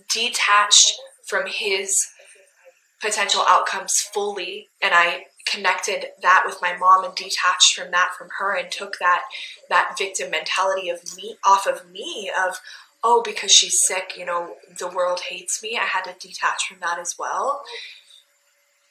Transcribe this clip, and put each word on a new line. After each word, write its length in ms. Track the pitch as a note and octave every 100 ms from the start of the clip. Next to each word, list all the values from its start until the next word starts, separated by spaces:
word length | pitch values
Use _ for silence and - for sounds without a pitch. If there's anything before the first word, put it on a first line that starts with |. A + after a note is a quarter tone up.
| F#3+
detached 840 | A3 A#3 - G#3 G#3 G#3 - - - - _ -
from 200 | G3 F#3
his 640 | - G#3+ G3 G3 - - - - - _ _ - _ _ _
potential 440 | A3 G#3+ G3 G3 -
outcomes 520 | F3+ - F#3+ F#3 -
fully, 680 | - G#3 G3+ G3+ F3+ G#3 - _
and 120 | G3
I 320 | F3 F3 F3+ - _
connected 640 | - G#3 F#3+ F#3 - F#3 F#3 -
that 220 | F#3 F#3 F#3+
with 160 | F#3+
my 120 | F3+
mom 300 | F3+ F#3 F#3+
and 100 | F#3
detached 600 | F3+ F#3+ - F3+ F3+ -
from 160 | - F3+
that 220 | F3+ F3+ -
from 140 | F3+ -
her, 180 | G3 F#3+
and 140 | F3+
took 280 | - G3 -
that, 260 | F3+ F3 - - - - -
that 260 | F3 - F#3
victim 320 | F#3+ F#3+ F3+
mentality 580 | D#3 - - F#3+ F#3+ E3+
of 260 | E3+ F3
me, 220 | F3+ G3+ -
off 220 | G3 G3 F#3+
of 240 | F3 F3
me, 400 | F#3 C#4+ C#4+ G3
of, 260 | F3 F#3 F#3 - - - _
"Oh, 180 | A3+ A#3
because 300 | G#3+ G#3 G3+
she's 320 | - F#3 -
sick, 300 | - F#3+ F#3 F#3
you 80 |
know, 300 | F3+ F3 F3 - - F3
the 100 | F3+
world 320 | F3+ F3+ F3+ F3+
hates 340 | F3+ F3+ -
me." 140 | A3 A#3
I 80 |
had 200 | F#3+ F#3+
to 100 | F3+ F3
detach 480 | F#3 - E3+ - -
from 120 | F#3
that 180 | F3 E3+
as 180 | F3+ -
well. 440 | C#3+ E3 A#3 C#4 C#4 A4+ - - _ - _ _ _ _ _ _ _